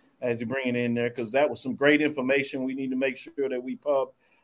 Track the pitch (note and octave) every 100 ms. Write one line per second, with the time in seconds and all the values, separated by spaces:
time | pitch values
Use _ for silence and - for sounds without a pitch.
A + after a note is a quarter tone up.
0 | _ - B2+ A#2 A#2 C3 B2+ A#2+ A#2+ A#2+
1 | A#2+ A#2+ A2 A#2 D3 A#2 C3 G#2+ C#3+ D3
2 | D3+ D3 B2+ C#3 C#3 C#3 C3 C3+ C3 B2+
3 | C3+ A#2+ E3 - C3+ B2+ B2+ A#2+ D3 C#3
4 | C3 - _ _